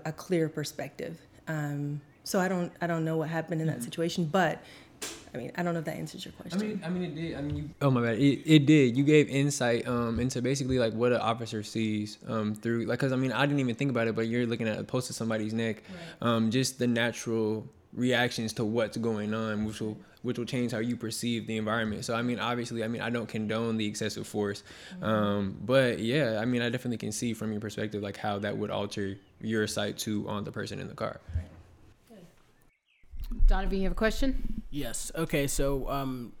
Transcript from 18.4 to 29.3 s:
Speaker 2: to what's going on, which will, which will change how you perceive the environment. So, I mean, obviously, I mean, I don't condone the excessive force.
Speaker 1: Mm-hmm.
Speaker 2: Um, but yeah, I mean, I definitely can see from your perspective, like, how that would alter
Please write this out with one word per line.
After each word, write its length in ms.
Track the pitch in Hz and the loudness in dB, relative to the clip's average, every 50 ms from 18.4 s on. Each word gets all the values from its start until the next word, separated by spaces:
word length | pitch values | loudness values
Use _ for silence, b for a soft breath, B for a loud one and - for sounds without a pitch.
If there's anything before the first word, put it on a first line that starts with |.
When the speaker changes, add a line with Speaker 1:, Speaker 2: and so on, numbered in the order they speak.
| 113 107 - | -4 -4 -2
Speaker 2:
to 100 | - 113 | -2 -2
what's 320 | 104 113 117 110 107 - | 0 2 0 0 0 -2
going 380 | 117 113 117 110 104 104 104 107 | -2 -2 0 0 -2 -2 -2 -2
on, 320 | 110 110 110 107 104 107 | -2 -2 -2 -2 -2 -2
which 160 | 107 107 - | -4 -4 -4
will, 160 | 113 110 107 - B B B B | -6 -6 -6 -8 B B B B
which 160 | B 120 120 | B -4 -4
will 80 | 120 120 | -4 -4
change 260 | - 143 123 123 113 | -4 -2 -2 -2 0
how 60 | 120 | 0
you 180 | 107 113 123 120 | -2 0 -2 -2
perceive 520 | 120 113 110 110 - - 120 120 113 107 | -2 -4 -6 -6 -4 -2 -2 -2 -2 -2
the 100 | 110 113 | -4 -4
environment. 480 | 110 107 107 110 117 110 107 104 92 - | -2 0 0 0 0 0 -2 -2 -4 -4
So, 80 | - 117 | -2 -2
I 80 | 113 | 0
mean, 180 | 120 123 123 98 | 0 -2 -2 -2
obviously, 440 | 107 117 123 120 117 120 123 113 110 | -2 -2 -2 -2 -4 -4 -4 -4 -4
I 40 | |
mean, 140 | 113 117 110 | -4 -4 -4
I 80 | 107 117 | -4 -2
don't 180 | 120 120 110 | -2 -4 -4
condone 480 | - - 110 110 104 110 113 117 117 110 | -4 -4 -4 -2 -2 0 0 0 0 0
the 100 | 110 107 | 0 -2
excessive 420 | 104 104 - 113 104 - 104 104 | -2 -2 -4 -4 -4 -4 -6 -8
force. 360 | - - 104 104 101 101 - - B B B B B 185 | -6 -2 -2 -2 -2 -2 -6 -10 B B B B B -10
Speaker 1:
Mm-hmm. 100 | B - | B 0
Speaker 2:
Um, 540 | 107 110 107 104 101 101 104 101 95 - - - | 2 2 2 2 2 0 0 -2 -4 -6 -4 0
but 340 | 107 127 135 131 123 110 78 | 4 4 6 6 4 2 0
yeah, 400 | 110 113 131 156 139 113 110 104 | 0 0 0 2 2 0 0 0
I 60 | 110 | 0
mean, 160 | 127 123 120 | 0 0 0
I 80 | 120 120 | 0 0
definitely 300 | 120 123 - 123 117 110 | -2 -2 -4 -4 -6 -4
can 120 | - 107 | -4 -6
see 220 | 107 - 123 117 110 | -4 -4 -2 -4 -2
from 180 | - 117 110 | -2 -4 -4
your 80 | 107 104 | -4 -4
perspective, 420 | 107 104 - 113 110 107 104 104 101 | -6 -6 -6 -6 -6 -4 -4 -4 -6
like, 120 | 101 101 | -6 -6
how 220 | - - 107 101 101 | -4 -4 -4 -2 -2
that 160 | 104 104 101 | -2 -2 -2
would 140 | 107 104 101 | -2 -4 -2
alter 480 | - 101 104 104 - 107 101 98 98 - - - | -2 -4 -4 -4 -4 -4 -4 -4 -6 -8 -14 -20